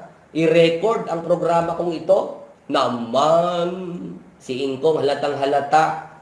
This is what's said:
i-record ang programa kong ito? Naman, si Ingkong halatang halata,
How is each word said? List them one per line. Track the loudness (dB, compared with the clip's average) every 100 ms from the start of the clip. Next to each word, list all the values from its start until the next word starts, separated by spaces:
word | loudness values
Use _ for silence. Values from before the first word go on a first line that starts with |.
| -12 -20 _
i-record | 0 2 4 4 2 0 0 -2
ang | -6
programa | -2 0 2 0 0 -2
kong | -4
ito? | -4 2 2 2 -8 -18 -20 -4
Naman, | 0 0 -2 -2 2 4 4 2 0 -2 -4 -8 -10 -10 -14 -18 -16
si | -10 -6 -4
Ingkong | 0 0 2 0
halatang | 0 -2 -2
halata, | 0 0 2 2 2 -2 -10 -20